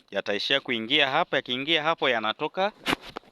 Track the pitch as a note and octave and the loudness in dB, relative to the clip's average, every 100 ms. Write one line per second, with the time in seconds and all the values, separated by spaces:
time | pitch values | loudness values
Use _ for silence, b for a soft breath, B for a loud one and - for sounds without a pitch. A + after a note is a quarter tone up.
0 | B G2 G2+ G2+ - C#3 C3+ A#2 A2 D3 | B -6 -2 -2 2 0 0 -4 2 2
1 | C#3 D3 F3+ C#3+ B2+ B2+ C#3+ D#3+ D3+ E3 | 4 2 0 -2 -2 -4 0 0 2 0
2 | C#3+ A#2 G#2+ - D3+ - G3 - - - | 2 2 0 -2 -4 -2 -2 -2 -6 -6
3 | - - - | -8 -16 -14